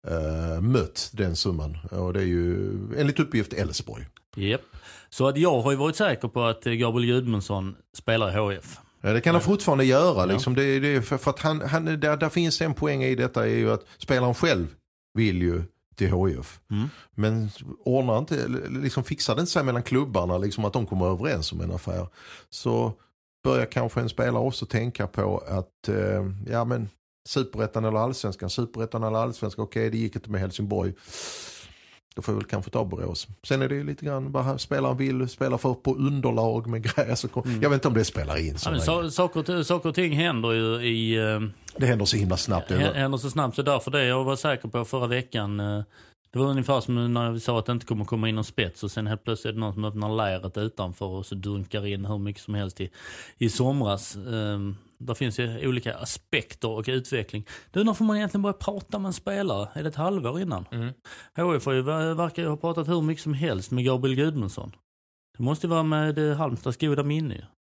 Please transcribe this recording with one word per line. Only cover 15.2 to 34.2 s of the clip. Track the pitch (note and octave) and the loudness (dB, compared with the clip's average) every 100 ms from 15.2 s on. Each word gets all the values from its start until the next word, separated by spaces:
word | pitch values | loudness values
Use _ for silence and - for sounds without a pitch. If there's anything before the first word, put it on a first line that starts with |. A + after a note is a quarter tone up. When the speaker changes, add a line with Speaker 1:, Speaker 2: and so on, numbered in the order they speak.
| A2 F2+ | 4 4
Speaker 1:
ju | F2 E2+ E2+ _ _ - | 2 2 -4 _ _ -2
till | G2 | 2
H | F#2 F#2+ C2 | 4 2 0
F. | C2 - _ | -6 -14 _
Speaker 2:
Mm. | G#2 C3 - - - | -2 -2 -6 -14 0
Speaker 1:
Men | G#2+ A2 G#2+ - - - | 0 2 -2 -6 -14 -6
ordnar | - B2+ B2+ A2 | 2 2 4 2
inte, | D#3 D3+ A#2+ B2+ - | 2 -2 -2 -4 -4
liksom, | C3 C#3 C#3+ | -2 -2 -2
fixar | B2 D3+ - A#2 | -4 -2 0 0
det | |
inte | F3 | 2
sig | F3 | 2
mellan | C3+ A#2+ | 2 0
klubbarna, | A#2+ B2+ C#3 G2 F2+ F2+ | 2 2 2 0 2 0
liksom, | G2+ G2+ G#2 | 0 0 0
att | |
de | A2 G2+ | 0 0
kommer | F#2+ F2+ | 2 2
överens | F#2 C3+ G#2 D#2 | 2 0 -2 -2
om | E2 | -4
en | E2+ | -4
affär, | F2 - F2+ F2+ - - - - | -4 -4 -6 -6 -12 -20 -20 -16
så | - A#2+ A#2 A#2 G#2+ _ _ _ _ | -6 0 0 0 -4 _ _ _ _
börjar | C3 C3 A#2+ | 2 2 2
kanske | - A#2 - | 0 -2 -2
en | A#2 | -2
spelare | - A#2+ A#2 | 0 0 2
också | B2 B2 G#2 | 0 -4 -2
tänka | A#2 A#2+ - G2 | -2 -2 -4 -4
på | - G2 F#2+ - | 0 0 0 -2
att, | F#2+ F2+ _ - | -4 -4 _ -2
eh, | G2+ G2 G2 G2 F#2+ A2 | 0 0 0 -2 -6 -4
ja, | A#2 A#2 | -2 0
men | B2 G#2+ _ _ _ - | -2 -4 _ _ _ -4
Superettan | C#3+ B2+ A2 G#2+ A2 A2 | -2 -2 -2 -2 0 0
eller | G#2+ | 2
Allsvenskan, | A#2+ B2+ G#2+ F#2 F#2 | 0 -2 -6 -4 -4
Superettan | - A#2 A2+ A2+ A2+ | -2 -4 -4 -4 -2
eller | A2 A2 | 0 0
Allsvenskan, | A#2+ A#2 A2 - G#2+ | -2 -4 -8 -6 -4
okej, | A2+ A2+ | -2 0
det | A2+ | 0
gick | A2+ - | -2 -4
inte | G#2+ | -4
med | G2 | -2
Helsingborg. | F#2+ F2+ G#2 G2+ F#2 F#2 - - - - - - - - - - _ - | -2 -4 -2 0 -2 -4 -12 -8 -8 -8 -10 -14 -18 -20 -20 -20 _ -8
Då | |
får | - | -2
jag | G#2 | -2
väl | G2 | -2
kanske | G2+ F#2+ | -4 -4
ta | A#2 G2+ | -4 -2
Borås. | F#2 F2+ F2 - - - | -4 -6 -6 -8 -14 -4
Sen | C3+ | -2
är | C3 | 0
det | C#3 | -2
ju | |
lite | C#3+ C#3+ D3 | -6 -6 -6
grann | C#3 | -6